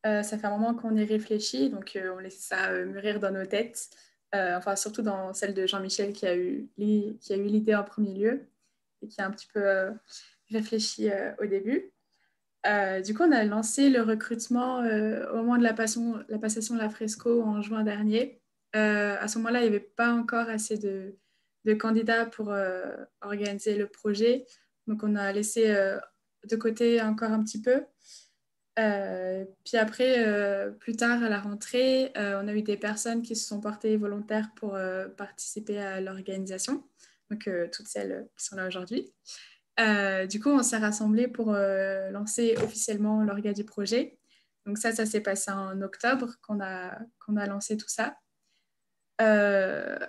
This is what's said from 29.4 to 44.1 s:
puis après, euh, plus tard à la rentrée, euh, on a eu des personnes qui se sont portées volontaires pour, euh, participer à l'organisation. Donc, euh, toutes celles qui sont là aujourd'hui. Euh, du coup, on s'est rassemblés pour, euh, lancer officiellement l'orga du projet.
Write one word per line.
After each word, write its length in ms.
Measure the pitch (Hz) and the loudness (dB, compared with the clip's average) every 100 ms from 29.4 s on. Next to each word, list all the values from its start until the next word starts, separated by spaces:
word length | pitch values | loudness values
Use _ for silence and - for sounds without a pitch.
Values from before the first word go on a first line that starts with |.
| 190 - | -6 -12
puis 140 | - 233 | -2 2
après, 500 | 220 - 254 254 220 | 2 2 4 6 4
euh, 440 | 208 202 196 202 | 4 2 0 -4
plus 260 | 214 - 226 | -6 -8 0
tard 260 | 233 240 | 2 2
à 60 | 233 | 2
la 100 | 202 | 0
rentrée, 720 | 202 208 - 247 262 262 262 - | -4 -8 -4 2 4 4 2 -2
euh, 240 | 202 196 | -4 -2
on 60 | 202 | -2
a 40 | |
eu 100 | 208 | -2
des 120 | 214 202 | -2 -2
personnes 460 | 208 214 233 233 | -2 -4 -2 -4
qui 160 | 233 220 | -4 -6
se 100 | - | -6
sont 140 | 208 | -6
portées 340 | 214 214 220 214 | -6 -4 0 0
volontaires 540 | 208 202 208 214 214 - | 0 -4 -4 -4 -4 -6
pour, 180 | 214 196 | -8 -4
euh, 320 | 185 185 190 | -4 -6 -8
participer 720 | 196 202 - - - 214 208 | -12 -16 -12 -12 -10 -6 -6
à 220 | 202 190 | -4 -6
l'organisation. 840 | 190 190 190 190 190 190 - 277 - _ - _ _ | -6 -8 -8 -8 -6 -6 -4 -4 -6 _ -20 _ _
Donc, 180 | 214 - | -8 -4
euh, 200 | 180 170 | -4 -4
toutes 160 | - 214 | -6 -10
celles 400 | 208 196 185 220 _ | -8 -6 -6 -10 _
qui 60 | |
sont 140 | - 190 | -10 -6
là 100 | 185 | -6
aujourd'hui. 460 | 185 180 240 - _ - - - _ _ - | -6 -4 -6 -6 _ -20 -20 -20 _ _ 0
Euh, 460 | 226 208 196 190 190 | 4 4 2 0 -2
du 160 | 208 | 0
coup, 80 | 247 | 4
on 140 | 285 | 4
s'est 140 | 240 220 | 4 2
rassemblés 520 | 214 208 220 214 247 | 0 2 4 4 4
pour, 240 | - 220 | 0 0
euh, 560 | 208 196 190 196 196 190 | 2 2 2 0 -2 -4
lancer 460 | 196 214 - 233 226 | -6 -4 0 2 4
officiellement 600 | 220 - - 208 214 214 | 0 -2 -2 0 2 4
l'orga 300 | 214 202 208 | 2 0 -2
du 100 | 208 | -2
projet. 540 | 214 - 196 233 311 | -6 -4 0 0 0